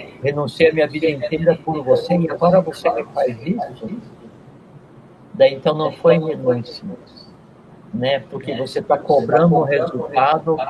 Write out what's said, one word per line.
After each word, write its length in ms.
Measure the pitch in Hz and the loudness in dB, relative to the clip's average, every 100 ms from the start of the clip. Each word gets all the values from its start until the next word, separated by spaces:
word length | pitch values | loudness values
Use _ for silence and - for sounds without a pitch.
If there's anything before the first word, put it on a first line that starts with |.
| - - | -16 -6
renunciei 480 | 135 147 139 - 160 | -4 -4 -6 2 2
a 20 | |
minha 160 | 156 147 | 4 0
vida 220 | 151 160 | 0 -2
inteira 480 | 139 120 156 170 160 | -2 -4 0 2 2
por 220 | 160 151 | -2 -4
você, 320 | 131 120 - 175 | 0 0 2 0
e 140 | 165 | 0
agora 320 | - 175 185 | 0 4 4
você 260 | 160 - - | 2 -2 -2
me 140 | - - | -2 -4
faz 240 | 143 131 113 | -4 -4 -4
isso?" 460 | 139 220 139 127 110 240 - - - - - - - - - - - - - | -6 -6 -8 -10 -12 -12 -14 -20 -20 -20 -20 -20 -20 -20 -20 -20 -20 -20 -14
Daí, 200 | - 135 | 2 2
então, 200 | 135 165 | 4 -2
não 180 | 156 147 | 0 -4
foi 260 | - 170 170 | 2 4 4
renúncia, 680 | 156 135 127 120 - - 196 - - - - - - - - - - | 0 -2 -2 -2 -4 -14 -14 -14 -18 -20 -20 -20 -20 -20 -20 -20 -12
né? 280 | 120 127 139 - | -4 -2 -2 -4
Porque 240 | 139 151 | -12 -8
você 280 | 131 131 - | -6 -4 -4
tá 160 | - 143 | 0 0
cobrando 580 | - 143 117 - 170 - | 2 0 4 4 6 4
um 60 | |
resultado 960 | 139 139 - 123 117 147 139 160 165 156 | 2 0 -2 -6 -4 0 2 2 0 -2